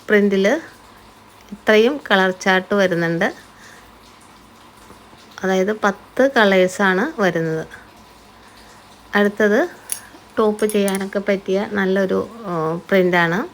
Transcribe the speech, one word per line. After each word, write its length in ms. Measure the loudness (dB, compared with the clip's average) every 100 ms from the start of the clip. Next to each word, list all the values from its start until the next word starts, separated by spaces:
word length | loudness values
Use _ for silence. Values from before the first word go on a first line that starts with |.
| 0
പ്രിൻ്റിൽ 540 | 2 4 2 2 0 -6 -20 -20 -20 -20 -20 -20 -20 -20
ഇത്രയും 480 | -6 2 4 4 0 0
കളർ 220 | 2 2 0
ചാർട്ട് 340 | 0 0 0 0
വരുന്നുണ്ട്. 580 | 0 0 -2 -2 -4 -6 -18 -20 -20 -20 -20 -20 -20 -20 -20 -20 -20 -20 -20 -20 -20 -20 -20 -20 -20 -8
അതായത് 320 | -2 0 0 0
പത്ത് 460 | -2 -4 -6 0 2 4
കളേഴ്സാണ് 840 | 4 4 2 2 0 2 -2 0
വരുന്നത്. 460 | -2 0 -2 -4 -8 -16 -20 -20 -20 -20 -20 -20 -20 -20 -20 -20 -20 -20 -6 0
അടുത്തത് 540 | 0 2 0 2 -2 -6 -10 -10 -12 -20 -10 -2
ടോപ്പ് 280 | -2 0 -2
ചെയ്യാനൊക്കെ 540 | 0 -2 -2 -6 -6
പറ്റിയ 480 | -4 -4 -2 -4 -2
നല്ലൊരു, 580 | -4 -2 0 -2 -2 -6 -12 -8
ആ, 340 | -6 -4 -6 0
പ്രിൻ്റാണ്. 580 | 0 2 2 0 -2 -6